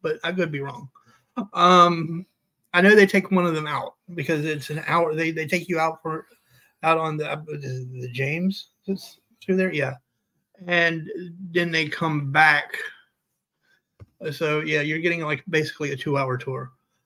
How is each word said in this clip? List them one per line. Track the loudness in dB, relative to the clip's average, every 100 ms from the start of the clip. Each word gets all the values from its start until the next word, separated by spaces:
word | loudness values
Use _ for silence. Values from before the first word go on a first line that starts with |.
but | -6 -4
I | -4
could | -2 -2
be | -4
wrong. | -8 -10 -16 _ _ _ _ -10 -6
Um, | 2 6 8 6 4 -4 -8 -12 _ _ _ _
I | 4
know | 8 8
they | 8
take | 6 0
one | 0 0
of | -2
them | -4
out | -6 -8 -12 -16
because | -8 -2 -2 -2
it's | -4 -6
an | -8 -2
hour. | 0 2 0
They, | -2
they | -2 -2
take | -4 -2
you | 0
out | 0 -2
for, | -8 -8 -10 _ _ _ _ _
out | 0 2
on | 0 -4
the, | -4
uh, | -6 -8
the, | -10 -8 -8 -10 -10
the | -10
James | -4 -2 0 0 -2 -8 _ -8
that's | -8 -8 -20 _ _
through | -2 0
there, | 0
yeah, | 0 -4 -6 _ _ _ _ _ -16 -2
and | 2 2 0 -6 -10 -12 -14 -4
then | -2 0
they | 0 -2
come | -2 -2 -2 0
back. | 4 6 4 0 -8 -12 -14 _ _ _ _ _ _ _ _ _ -20 -20 -12 -10
So | -4 -2 0
yeah, | 0 -2
you're | 0 0
getting, | 0 0
like, | -2 -6 -2
basically | 0 0 -4 -6
a | -6
two-hour | -2 -2 0 -2
tour, | -4 -8 -10 _ _ _